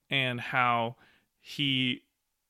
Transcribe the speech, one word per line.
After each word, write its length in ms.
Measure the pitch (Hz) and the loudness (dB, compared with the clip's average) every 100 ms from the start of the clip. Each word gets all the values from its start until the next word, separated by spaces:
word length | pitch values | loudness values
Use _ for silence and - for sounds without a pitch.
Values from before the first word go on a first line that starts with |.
| - | -4
and 320 | 139 131 120 | -2 -2 -4
how 540 | - 131 123 120 117 - - _ _ _ | -4 2 2 2 0 -6 -18 _ _ _
he 600 | - - 139 131 127 123 _ _ _ _ _ | -12 -4 0 2 0 -2 _ _ _ _ _